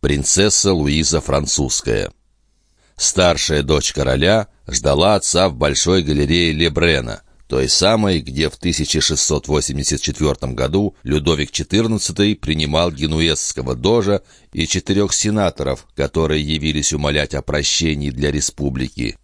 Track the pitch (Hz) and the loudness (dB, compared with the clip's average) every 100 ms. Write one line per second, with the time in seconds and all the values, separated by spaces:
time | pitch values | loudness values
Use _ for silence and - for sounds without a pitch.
0 | 69 71 71 - 101 - 98 90 73 76 | 0 0 0 2 2 2 2 2 2 2
1 | 80 82 - 69 71 - 69 - - 53 | 2 0 0 -2 0 -2 -2 -2 -2 -2
2 | 50 - _ _ _ _ _ _ _ - | -4 -10 _ _ _ _ _ _ _ -6
3 | - - 90 80 - 76 69 73 - - | -2 4 4 4 0 0 2 0 0 -2
4 | 65 65 80 110 101 _ - 62 - 71 | 0 2 4 2 0 _ -6 -2 0 2
5 | 92 104 - 92 95 67 76 69 - 95 | 4 2 2 2 2 2 0 0 2 2
6 | 76 73 71 82 85 76 82 71 85 73 | 2 0 2 2 2 2 0 2 2 2
7 | 60 53 _ _ - 64 65 - 95 113 | -2 -10 _ _ -6 -2 0 2 2 2
8 | 104 87 69 65 76 - 87 - 76 80 | 2 0 -2 -2 -2 -2 -4 -2 0 0
9 | - 76 - 76 - 73 - 69 67 71 | 0 0 0 -2 0 -2 0 -4 -2 -2
10 | - 71 76 69 67 62 64 87 208 - | -4 -2 -2 0 -4 -4 0 0 0 -4
11 | 62 76 73 78 73 - 85 98 113 110 | -2 -2 0 0 -2 -4 -2 0 0 -2
12 | - 85 101 107 - 78 76 76 87 71 | -4 0 0 0 -2 -2 0 0 0 0
13 | 78 78 82 76 - - 64 64 73 117 | -2 0 0 0 -4 -6 -6 -2 2 2
14 | 98 101 - - _ - 78 92 - 98 | 2 0 -4 -20 _ -6 -2 -2 0 0
15 | 101 - 107 107 98 - 69 65 - - | 2 0 0 0 0 -2 -4 -4 -8 -4
16 | 71 - 80 78 76 78 76 76 73 76 | -2 0 0 0 0 -2 -2 -2 -2 -2
17 | 73 73 73 73 - 73 71 - 82 73 | 0 0 -2 -4 -4 -2 -2 0 0 -2
18 | 71 64 71 73 - - 71 64 64 - | -4 -2 -2 0 -4 -4 -4 -2 -6 -6
19 | 58 - | -8 -8